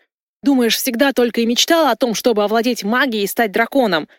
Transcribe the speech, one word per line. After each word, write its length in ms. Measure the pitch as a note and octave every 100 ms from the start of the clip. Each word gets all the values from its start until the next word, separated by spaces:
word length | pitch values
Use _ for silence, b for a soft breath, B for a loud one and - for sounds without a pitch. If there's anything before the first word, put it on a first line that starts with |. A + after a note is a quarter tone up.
| _ _ _ _
"Думаешь, 340 | A#3 C4+ A#3+ -
всегда 360 | - A#3 C#4
только 280 | C4 A#3+ A3
и 60 | A3+
мечтала 440 | A#3+ - E4 D4+
о 60 | A3+
том, 180 | C4
чтобы 300 | G3+ - G#3+
овладеть 400 | G#3 A3+ A#3 A#3+
магией 400 | G3 B3 C#4 A3
и 20 | G3+
стать 260 | - A#3
драконом? 560 | F#3+ A#3 C#4 A#3 E3+ D3+